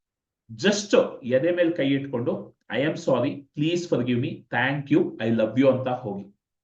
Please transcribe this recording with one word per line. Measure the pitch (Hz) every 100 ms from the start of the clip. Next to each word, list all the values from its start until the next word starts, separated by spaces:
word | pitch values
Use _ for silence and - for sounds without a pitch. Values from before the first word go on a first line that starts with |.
| _ _ _ _ -
just | 110 185 - - - - -
ಎದೆ | 120 131 165
ಮೇಲೆ | 175 165
ಕೈ | - 139
ಇಟ್ಕೊಂಡು, | 139 139 123 127 190 - _ - 113
"I | 151
am | -
sorry, | - 117 139 - - 151
please | 156 175 -
forgive | 131 120 120
me, | 143
thank | - - 117 131 147 139 156
you, | - -
I | 113 113
love | 107 127
you" | 135 113
ಅಂತ | 127
ಹೋಗಿ. | 123 107 98 95 _ _ _